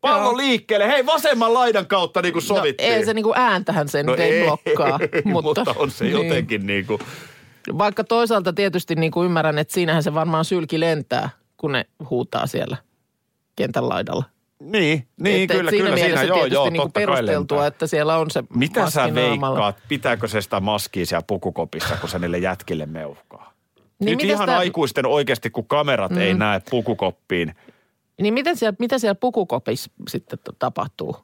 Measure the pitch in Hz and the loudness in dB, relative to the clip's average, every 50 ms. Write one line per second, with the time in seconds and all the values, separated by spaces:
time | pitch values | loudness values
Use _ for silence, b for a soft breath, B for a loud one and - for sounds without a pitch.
0 | - 269 294 302 - - 240 254 277 277 247 220 - - 220 202 202 220 285 285 | 4 4 4 4 4 2 2 2 2 2 2 0 0 0 2 2 4 4 4 2
1 | 254 269 320 311 302 311 277 233 226 226 226 247 247 240 220 208 185 - 202 196 | 4 2 2 2 4 2 2 4 4 4 4 4 4 4 4 2 0 2 0 0
2 | 175 160 - 185 175 175 165 165 151 190 208 196 - 147 131 - - 226 233 226 | 0 0 0 0 0 0 0 -2 0 0 0 2 2 0 0 2 0 2 2 2
3 | 220 214 220 220 220 220 - - 254 240 202 180 180 - 165 170 151 147 - 147 | 2 0 0 0 2 2 2 4 4 4 2 2 0 0 0 0 0 0 0 -2
4 | 143 123 127 127 131 143 156 170 170 165 151 147 _ - 151 151 151 139 131 151 | 0 0 2 2 2 2 4 4 2 2 0 0 _ -2 0 2 2 0 2 0
5 | 175 151 - 165 147 208 185 170 147 151 151 - 247 151 123 - 147 139 - - | -2 -2 -2 0 0 2 0 2 2 2 0 0 0 -2 0 -2 -2 -2 -2 -2
6 | - 120 143 87 - - - 127 117 101 113 104 98 98 101 101 95 104 107 101 | -2 0 0 0 0 2 0 0 0 -2 -4 -4 -2 -2 -2 -2 -2 -2 -4 -4
7 | B B B B B B B B B B B B B - - 151 202 208 196 - | B B B B B B B B B B B B B -8 -2 0 0 0 0 -2
8 | 214 - 226 233 233 226 226 208 180 180 170 208 202 196 156 180 - - 170 156 | -2 0 2 2 2 2 2 0 0 0 0 0 0 0 0 -2 -2 -2 -2 0
9 | 165 160 - 175 175 180 175 165 156 160 151 147 151 - - 190 175 160 156 165 | 0 0 0 0 0 2 2 2 2 2 0 0 -2 -2 0 0 0 2 2 2
10 | 147 151 147 156 160 175 160 156 156 - 190 180 165 147 - 156 165 165 160 151 | 0 0 0 0 0 0 0 0 0 0 0 -2 -2 -2 -2 0 0 0 0 -2
11 | - _ 120 123 107 139 - _ _ _ _ _ - 151 139 123 - _ _ _ | -2 _ -4 -4 -4 -4 -10 _ _ _ _ _ -4 -2 -2 -2 -4 _ _ _
12 | 151 127 131 123 127 - - - - - - - - - - - _ _ _ _ | -8 -4 -4 -4 -4 -2 -2 -4 -4 -2 -4 -4 -4 -4 -8 -12 _ _ _ _
13 | _ _ _ _ _ _ _ _ _ _ _ - - - 120 - 123 123 92 90 | _ _ _ _ _ _ _ _ _ _ _ -4 -4 -2 -2 -2 -2 -2 -2 -2
14 | 104 - - - 135 - _ _ _ _ _ _ 147 143 202 220 180 147 156 151 | -4 -4 -4 -4 -4 -6 _ _ _ _ _ _ -12 -4 0 0 2 2 2 0
15 | 123 _ _ - 214 196 202 185 190 170 175 - 170 - - 208 190 202 190 175 | -2 _ _ -4 -2 0 2 2 2 2 2 0 2 2 2 2 2 2 2 2
16 | 170 165 160 147 - 160 185 180 151 131 120 139 139 139 170 165 143 147 - - | 2 2 2 2 2 2 2 2 2 2 2 2 2 2 2 0 -2 0 0 0
17 | 208 - 143 131 117 101 95 - 143 139 147 143 143 147 143 _ 165 151 - 151 | 0 2 2 2 2 0 0 0 0 0 0 0 0 0 0 _ -4 -2 0 0
18 | 151 151 160 165 160 156 - 147 117 - - 120 127 156 - 247 196 160 - 151 | 2 2 2 0 0 0 -2 -4 -6 -2 0 0 0 0 2 0 0 0 2 0
19 | 131 120 - - 127 127 - 139 139 135 131 127 107 104 101 - _ - 147 131 | 0 2 2 0 0 0 0 0 -2 -2 0 0 0 -2 -2 -6 _ -6 -6 -4
20 | - 139 120 107 107 107 98 107 95 - - 98 95 104 107 101 - - - 98 | -2 -2 -2 -2 -2 -2 -2 -2 -2 -2 -4 -2 0 0 0 -2 -2 -4 -4 -4
21 | 87 - 90 85 82 - 104 92 - 95 85 - 85 78 - 82 - - 82 80 | -4 -2 -2 -4 -2 -2 -6 -4 -4 -6 -4 -4 -6 -6 -6 -6 -4 -4 -4 -4
22 | - 85 - 92 87 85 85 90 90 92 92 87 - - 90 78 76 73 78 80 | -6 -6 -6 -4 -4 -2 -2 -2 -2 -2 -4 -6 -6 -8 -6 -6 -6 -8 -10 -12
23 | 78 73 71 - _ _ - - - - _ _ _ _ _ _ _ _ _ _ | -12 -12 -14 -16 _ _ -20 -20 -20 -20 _ _ _ _ _ _ _ _ _ _
24 | 202 208 226 247 294 202 202 - - - 254 175 180 180 - 185 156 127 - 147 | -2 0 0 2 2 2 2 2 2 2 2 2 2 2 0 0 -2 0 0 0
25 | 131 127 139 147 143 135 131 110 - 117 - 123 110 _ - 147 147 143 135 113 | 0 2 2 2 2 0 -2 -2 -2 -6 -6 -6 -6 _ 0 0 2 2 0 0
26 | 98 90 90 90 95 98 92 92 107 107 101 95 - - - 123 107 120 113 - | 0 0 0 0 2 2 2 2 2 0 0 -2 -2 -2 -2 -2 0 0 -2 0
27 | 98 92 - _ _ _ 95 87 85 80 78 b b b b b b b b b | -2 -4 -4 _ _ _ -2 -2 -2 -2 -6 b b b b b b b b b
28 | _ _ _ - 180 208 220 254 277 320 349 233 240 220 208 - 240 233 269 262 | _ _ _ -2 -2 0 0 0 0 0 -2 0 0 -2 -2 -2 -2 -2 0 0
29 | 214 214 202 - - 254 226 233 190 - 120 123 - - 110 - - - _ _ | 0 0 0 0 -2 -2 0 0 -2 -2 -2 -4 -2 -4 -6 -6 -6 -14 _ _
30 | - - - - - _ - - _ - - _ - 127 - - 95 - _ - | -16 -10 -10 -10 -10 _ -14 -14 _ -16 -8 _ -4 -4 -2 -4 -6 -8 _ -10
31 | - - - - | -8 -8 -8 -10